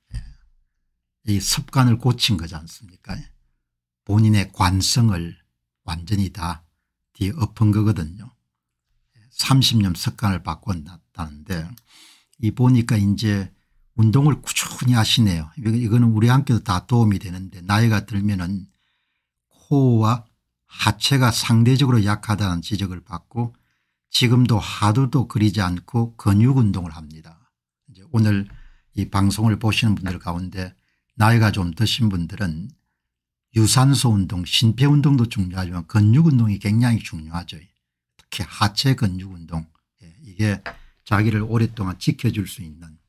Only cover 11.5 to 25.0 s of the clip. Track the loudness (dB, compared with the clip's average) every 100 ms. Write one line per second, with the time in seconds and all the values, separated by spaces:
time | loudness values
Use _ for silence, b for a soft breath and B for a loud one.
11.5 | -10 -10 -18 b b b b b -4 -4
12.5 | 2 4 4 2 0 2 0 0 -2 -6
13.5 | _ _ _ _ 2 4 4 2 0 -6
14.5 | -8 -8 -4 0 2 2 2 2 0 -8
15.5 | -6 -2 -2 2 4 4 4 4 4 2
16.5 | -2 0 -4 0 2 4 2 -4 -12 -14
17.5 | -14 -2 2 4 2 -2 -4 -2 -2 -4
18.5 | -6 -10 _ _ _ _ _ _ _ _
19.5 | _ -2 2 4 4 2 -2 -6 _ _
20.5 | _ _ -2 -2 -2 0 2 2 0 2
21.5 | 4 4 4 4 2 2 -2 -4 -2 -2
22.5 | -4 -6 -6 -6 -10 _ -16 _ -8 -8
23.5 | _ _ _ _ _ _ 0 2 4 4
24.5 | 2 -2 -2 0 2